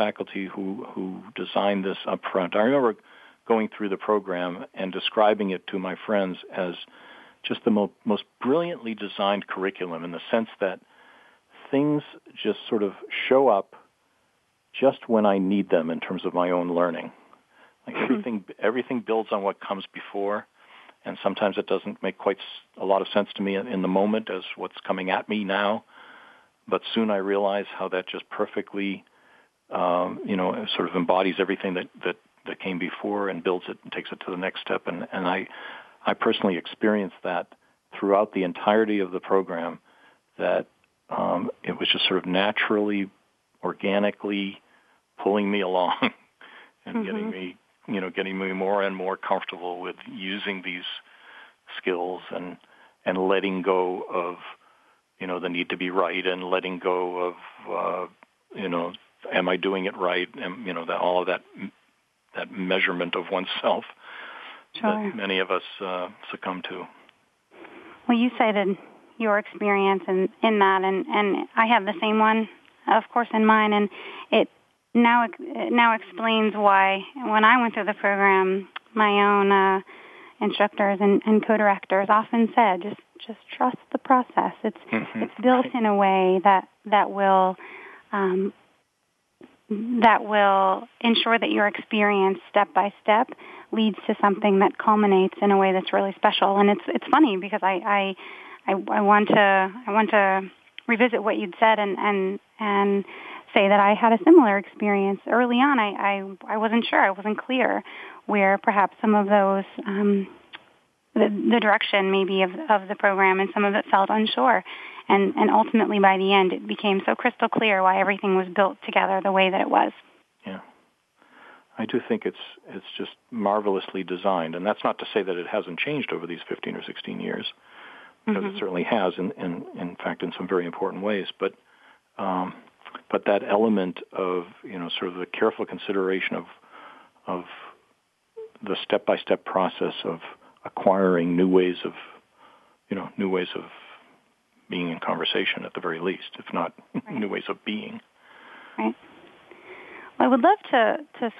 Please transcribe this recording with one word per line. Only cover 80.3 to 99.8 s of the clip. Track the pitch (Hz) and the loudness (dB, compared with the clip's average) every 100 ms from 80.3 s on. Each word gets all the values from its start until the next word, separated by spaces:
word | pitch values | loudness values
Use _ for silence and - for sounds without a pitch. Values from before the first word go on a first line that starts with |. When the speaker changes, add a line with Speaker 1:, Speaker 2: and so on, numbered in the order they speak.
| - | -6
Speaker 2:
instructors | 208 - 202 - 202 196 | -2 0 0 2 0 2
and, | 202 196 | 4 4
and | - 214 - | 4 2 4
co-directors | 214 208 190 - 190 196 | 2 4 2 0 0 2
often | 214 220 233 220 | 2 2 0 2
said, | 240 220 180 | 4 4 2
"Just, | 202 196 _ - - | -4 -10 _ -20 -18
just | 214 - - | -18 -14 -4
trust | 254 - - | -2 -2 -6
the | 262 | -6
process. | - 254 247 - 185 - | 2 2 2 -2 -2 -2
It's, | 220 - - | -8 -8 -6
Speaker 1:
Mm-hmm. | 226 208 233 | -4 -4 -6
Speaker 2:
it's | 208 - | -6 -2
built | 247 254 254 | 2 4 2
Speaker 1:
Right. | |
Speaker 2:
in | 247 220 | 0 2
a | |
way | 202 196 190 185 185 | 4 4 4 4 4
that, | 202 190 - _ - | 6 4 2 _ 0
that | 202 196 | 2 2
will, | 196 196 190 185 185 - - - - _ | 2 4 6 4 0 -10 -20 -20 -20 _
um, | 202 190 185 196 - _ _ _ _ _ _ _ _ - _ - | -2 0 0 -2 -6 _ _ _ _ _ _ _ _ -20 _ -8
that | 208 226 247 226 202 | -6 -4 4 6 4
will | 214 208 202 196 190 190 233 - | 2 4 4 6 4 2 -4 -4
ensure | 233 226 - 226 | 0 2 2 2
that | 214 | 2
your | 214 208 | 0 0
experience | 202 - 220 208 202 190 185 - | -2 -4 0 2 4 2 0 -2
step | 202 196 | 0 0
by | - 202 - | 0 -2 -2
step | - 214 254 - - - - | 0 2 0 -6 -20 -20 -6
leads | 220 220 185 - | 0 0 0 -4
to | 214 | 0
something | 202 196 208 190 | 2 2 2 4
that | 202 - | 4 2
culminates | - 214 208 190 190 - | 2 4 6 4 2 2
in | 202 | 2
a | 196 | 4
way | 196 | 4
that's | 190 185 | 2 0
really | 196 196 190 | 0 0 2
special." | 214 202 190 196 | 0 2 2 4
And | 202 | 4
it's, | 208 - | 4 0
it's | - - | -6 2
funny | - 302 190 | 6 6 4
because | 190 208 | -2 -2
I, | 185 190 220 202 196 190 - - - - - | 0 0 0 0 0 -4 -12 -18 -20 -10 -4
I, | |
I, | 190 208 214 | -2 -2 0
I | |
want | 202 208 208 | 6 6 6
to, | 220 202 190 190 202 | 6 6 6 4 -2